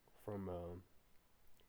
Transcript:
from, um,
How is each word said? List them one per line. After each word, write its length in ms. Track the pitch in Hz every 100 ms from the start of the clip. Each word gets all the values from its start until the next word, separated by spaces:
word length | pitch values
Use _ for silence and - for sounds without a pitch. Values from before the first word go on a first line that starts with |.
| - -
from, 260 | - 101 95
um, 320 | 87 87 87 92 - - - - - - -